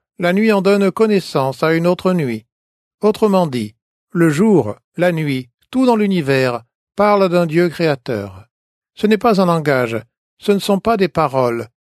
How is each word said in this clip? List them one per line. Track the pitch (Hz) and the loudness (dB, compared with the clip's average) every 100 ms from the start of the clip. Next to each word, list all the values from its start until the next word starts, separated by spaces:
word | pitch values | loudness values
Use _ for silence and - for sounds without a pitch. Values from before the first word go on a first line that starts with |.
| _ - | _ -4
la | 175 | -2
nuit | 196 220 | 2 2
en | 202 | 2
donne | 190 202 196 | 2 2 0
connaissance | - 220 202 - 151 135 127 | 0 0 0 -2 -2 -2 -2
à | 160 | -2
une | 165 175 | 0 0
autre | 180 185 | 0 0
nuit. | 180 131 110 - _ _ _ _ _ | -2 -2 -6 -10 _ _ _ _ _
Autrement | 214 208 214 190 165 | -2 0 2 2 0
dit, | 127 104 - _ _ _ | -4 -8 -12 _ _ _
le | 180 165 | 0 2
jour, | 143 220 180 104 - _ - | 2 4 2 0 -6 _ -2
la | 180 | -2
nuit, | 160 151 131 127 _ _ | 0 -4 -6 -8 _ _
tout | 254 | -2
dans | 254 226 | 2 2
l'univers, | 208 180 135 135 131 120 - _ _ - | 0 0 0 0 0 -4 -10 _ _ -2
parle | 208 202 190 | 2 2 2
d'un | 175 | 0
Dieu | 170 165 175 | 0 0 0
créateur. | 143 160 135 - 107 98 95 - _ _ _ _ | 0 -2 -2 -4 -8 -8 -14 -20 _ _ _ _
Ce | - 208 | -4 0
n'est | 208 | 2
pas | 240 190 | 2 2
un | |
langage, | 180 165 147 131 120 113 - _ _ _ | 2 0 0 0 -2 -6 -10 _ _ _
ce | - | -2
ne | 202 | -2
sont | - 196 | 0 -2
pas | 226 226 | 0 0
des | 175 | 0
paroles, | - 143 135 123 117 113 _ | 0 -2 0 -2 -2 -10 _